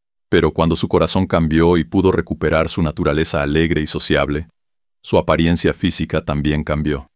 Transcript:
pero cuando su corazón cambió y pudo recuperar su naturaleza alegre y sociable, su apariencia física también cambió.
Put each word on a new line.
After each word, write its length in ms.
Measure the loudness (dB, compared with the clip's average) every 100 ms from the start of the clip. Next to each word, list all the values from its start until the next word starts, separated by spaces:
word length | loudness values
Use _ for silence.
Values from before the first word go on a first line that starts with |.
| _ _ _
pero 240 | 2 2
cuando 240 | 2 0 2
su 100 | 0
corazón 400 | 0 2 0 0
cambió 520 | 0 2 2 4 2
y 60 |
pudo 280 | 0 0 2
recuperar 560 | 0 -4 -4 0 0 0
su 140 | -2
naturaleza 580 | -4 -2 -2 0 -2 -2
alegre 400 | -2 0 0 0
y 60 | -2
sociable, 600 | -4 -2 0 0 -4 -8 _ _ _ _ _
su 160 | -2 0
apariencia 560 | 2 2 2 2 0
física 480 | 0 -2 -2 -2 -4
también 420 | -2 -2 -2 -2
cambió. 480 | -2 -2 -2 -4 -8